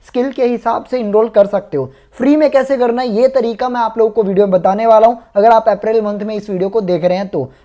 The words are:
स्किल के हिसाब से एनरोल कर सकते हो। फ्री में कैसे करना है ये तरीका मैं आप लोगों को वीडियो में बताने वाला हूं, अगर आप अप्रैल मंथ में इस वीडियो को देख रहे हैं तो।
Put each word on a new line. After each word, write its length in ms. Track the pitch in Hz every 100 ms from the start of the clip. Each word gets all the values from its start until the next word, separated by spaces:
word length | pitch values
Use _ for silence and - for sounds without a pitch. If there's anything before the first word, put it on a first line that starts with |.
| -
स्किल 240 | 247 262
के 120 | -
हिसाब 400 | 247 233 233 233
से 140 | - 254
एनरोल 280 | 214 208 226
कर 180 | 220 202
सकते 300 | 202 - 147
हो। 140 | 131 - _
फ्री 200 | - 254 302
में 140 | 302
कैसे 260 | 277 269 269
करना 260 | 240 240
है 60 | 254
ये 180 | 208 262
तरीका 400 | 262 233 220 247
मैं 120 | 247
आप 180 | 226 226
लोगों 120 | 220
को 120 | 214
वीडियो 240 | 196 196 202
में 60 |
बताने 340 | 185 185 196 226
वाला 200 | 220 226
हूं, 100 | 240 _
अगर 160 | 202 214
आप 180 | 226 220
अप्रैल 320 | 196 214 220
मंथ 180 | 208 208
में 140 | 214
इस 160 | 214 208
वीडियो 180 | 190 190
को 120 | 226
देख 240 | 190 175
रहे 140 | 175 180
हैं 100 | 196
तो। 220 | 165 127 -